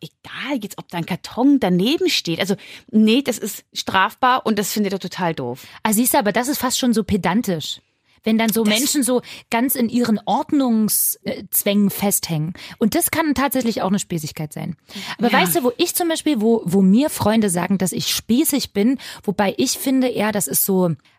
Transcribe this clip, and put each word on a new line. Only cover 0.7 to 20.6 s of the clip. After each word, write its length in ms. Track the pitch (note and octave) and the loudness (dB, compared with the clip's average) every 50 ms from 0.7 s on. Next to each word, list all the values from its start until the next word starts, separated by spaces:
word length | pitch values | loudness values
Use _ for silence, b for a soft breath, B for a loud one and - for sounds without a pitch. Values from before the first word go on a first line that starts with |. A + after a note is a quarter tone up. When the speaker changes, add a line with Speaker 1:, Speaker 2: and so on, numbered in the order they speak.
| - - | -12 -14
Speaker 1:
ob 100 | - _ | -14 _
da 80 | - E3+ | -8 -6
ein 80 | D#3+ | -6
Karton 540 | - F3+ - - - - A3 B3 C#4+ C#4+ C4 | -4 -6 -8 -8 -8 -2 2 4 4 4 4
daneben 500 | A3 F3+ F3+ F3 F#3+ B3 D#4 F4 F#4+ D#4+ | 4 2 2 2 2 2 2 2 2 0
steht. 300 | - - - F3 E3 - | 0 0 -2 -2 -2 -2
Also, 160 | - F3+ G3 - B B B B B B | 0 -2 -2 -4 B B B B B B
nee, 320 | - A3 G#3+ G#3+ A3+ C#4 | 2 4 6 6 6 4
das 160 | C#4 B3+ A3 - | 2 0 -2 -4
ist 260 | - G#3+ - - - _ | -6 -8 -10 -10 -16 _
strafbar 760 | - - - - - F#3+ F#3+ G#3+ - - - B3+ B3+ B3 - G#3+ | -12 -10 -6 0 2 2 2 2 0 0 2 2 2 2 0 0
und 100 | A3 G3+ | 0 0
das 160 | G3+ - - | -2 -2 -2
findet 200 | A3 G#3 F#3+ G3 | -2 -2 0 -2
er 60 | F#3 | -4
total 360 | - F3+ - - F#3+ E3+ D#3+ | -6 -8 -6 -4 -2 -2 -2
doof. 320 | - C3 A#2+ B2+ - - B B B B | -2 -4 -6 -8 -10 -12 B B B B
Speaker 2:
Ah, 100 | A3 G#3+ | 2 2
siehst 220 | G#3 B3+ A#3+ - | 2 2 4 4
du, 20 | D4 | 2
aber 140 | G#3+ G#3 | 2 2
das 160 | F3+ A3+ B3 C4+ | 2 0 0 -2
ist 100 | C#4+ - | -2 -2
fast 220 | B3 B3+ A3+ - | -2 -2 -2 0
schon 140 | C4 B3 A3 | 2 2 2
so 80 | A3 G#3 | 2 2
pedantisch. 760 | - G3+ G3 E3 F3+ F3 A#3 B3 G3+ F3 D#3 - - - - _ _ _ _ _ _ _ _ - | 0 0 0 2 2 0 0 0 0 -2 -4 -4 -8 -10 -14 _ _ _ _ _ _ _ _ -2
Wenn 120 | A3 A3 A3 | 0 2 2
dann 140 | A3+ A3+ | 2 2
so 140 | F#3+ A3+ A3+ | 2 2 2
Speaker 1:
Das 80 | G#3 G#3 A3+ | 2 2 0
Speaker 2:
Menschen 240 | C#4+ C#4+ - D4 A#3+ | 0 0 0 0 0
so 180 | A#3 B3+ A#3+ - B B B B B | 2 0 0 -2 B B B B B
ganz 260 | - A#3 A#3+ C#4+ - | -4 -2 -2 0 0
in 120 | C4 A#3 A3 | 0 -2 0
ihren 320 | - B3 A#3+ A3+ G#3+ G3 - | 0 0 0 0 0 -2 0
Ordnungszwängen 1600 | - G3 C4 - - D#4+ C#4+ C4+ B3 A3+ A3 G#3+ G3 - - - - - - - G3 - - G#3 - - - - G#3 G3+ G#3 G3+ G3 | 0 -2 -2 -2 -2 -2 0 0 2 2 2 0 0 0 0 -2 -2 -4 -6 -8 -8 -8 -8 -8 -6 -4 -2 0 0 2 2 2 2
festhängen. 640 | - - G3+ G3+ F#3 - - - E3 D3+ D3+ E3 F3+ B B B B B | 0 0 -2 -2 -2 -2 -2 -4 -4 -4 -4 -4 -6 B B B B B
Und 160 | A#3 A3 - | 0 0 2
das 160 | E4 F4 - | 0 -2 -2
kann 220 | - D4+ E4 D4+ C4 | -2 -2 0 0 0
tatsächlich 480 | - C4+ C#4 - C4 A#3+ A#3 G3+ B3+ | 0 0 0 0 0 0 0 -2 -2
auch 60 | - F#3+ | 0 0
eine 100 | G#3 F#3+ | 0 -2
Spießigkeit 520 | - - F3 E3 D#3 - - - D#3 D3+ | -2 -2 -6 -6 -6 -8 -10 -10 -10 -10
sein. 240 | - D#3+ D#3 D#3+ D#3+ - B B B G3+ F#3 B B B | -8 -8 -8 -8 -10 -12 B B B -12 -12 B B B
Aber 140 | G3+ A#3+ | 0 2
Speaker 1:
Ja. 80 | B3+ C4+ | 2 2
Speaker 2:
weißt 160 | F4 F3+ - | 2 2 0
du, 80 | E4+ B3 | 0 0
wo 80 | B3 - - | 0 0 0
ich 180 | E4+ E4+ - | 0 0 0
zum 140 | - F4 E4 | 0 -2 -2
Beispiel, 320 | D#4+ D#4 - D4+ D4 A3 | -2 -2 0 0 0 2
wo, 200 | G#3 A3+ A#3 A3 - | 2 2 2 2 2
wo 160 | F3+ E3 G3 | 2 2 4
mir 280 | F#3+ F#3 G3 A#3+ D4 D#4 | 6 6 6 6 4 2
Freunde 400 | - - - G#3 A3 A3+ G#3 G3+ | 0 -2 0 2 2 2 2 2
sagen, 280 | E3+ F3+ F3 - G3+ F3+ | 0 0 0 0 0 0
dass 160 | F#3+ F3 - | 0 -2 -2
ich 200 | - - - - | -4 -4 -4 -4
spießig 600 | - - - A3+ B3+ D#4+ - - B3+ - - - | -4 -2 0 2 2 2 2 0 -2 -2 -2 0
bin, 240 | G3+ G#3 B3 C#4 - B B B B B | 0 2 2 2 0 B B B B B
wobei 300 | - F3+ - G3+ F#3+ - - | -4 -2 0 0 0 0 0
ich 200 | B3+ C4 - - | 0 -2 -2 -2
finde 300 | - C4+ C4 C4 B3+ B3+ | -2 0 2 2 2 0
eher, 240 | - - G3+ G#3+ G#3 | 0 -2 -2 -2 -2
das 140 | G3+ - - | -2 -2 -2
ist 180 | - - | -2 -2